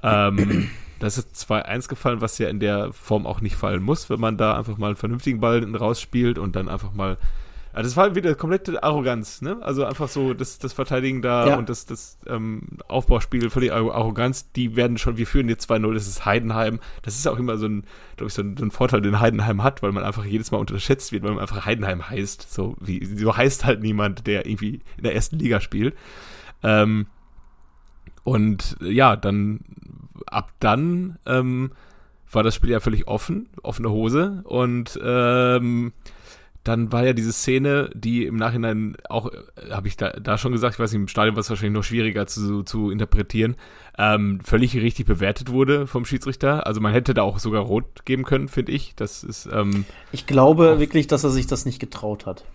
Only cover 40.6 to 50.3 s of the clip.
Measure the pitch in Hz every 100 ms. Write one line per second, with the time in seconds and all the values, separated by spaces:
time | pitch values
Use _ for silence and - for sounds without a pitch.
40.6 | 120 - 117 107 98 - 107 107 104 107
41.6 | 107 107 101 117 113 104 101 - 101 101
42.6 | 95 113 104 101 107 - 98 110 110 123
43.6 | - - - - 104 107 104 98 - 113
44.6 | 123 123 117 - - 92 95 104 123 127
45.6 | 135 143 139 127 120 131 - 131 139 151
46.6 | - 107 107 113 123 127 101 101 110 107
47.6 | 101 104 131 - - 131 127 135 139 -
48.6 | - 139 - - 104 - - - - -
49.6 | 101 101 98 - - - -